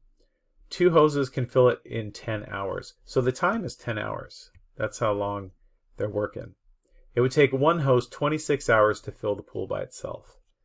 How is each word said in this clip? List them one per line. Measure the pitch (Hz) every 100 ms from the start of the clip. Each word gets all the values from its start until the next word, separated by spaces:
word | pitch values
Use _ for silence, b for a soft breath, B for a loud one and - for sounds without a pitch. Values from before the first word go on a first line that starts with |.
| _ _ _ _ _ _ _
two | - 180
hoses | 165 151 143 135
can | - 123
fill | 131 127
it | -
in | - 117 107
ten | - - 107 -
hours. | 98 98 - - -
So | - 135
the | 123
time | - 180 226
is | 180
ten | - - 107
hours. | 107 - - - - _ _ -
That's | 110 -
how | 113
long | 101 101 101 95 - _ _ _ -
they're | 104
working. | 101 104 - 87 - _ _ _ _ _
It | -
would | 127
take | 151 143
one | 131 147 170
hose | 139 123 -
twenty-six | - 147 156 - 143 -
hours | 110 107 101
to | -
fill | - 107
the | 101
pool | - 104 95
by | 98
itself. | - - - - - _ _ _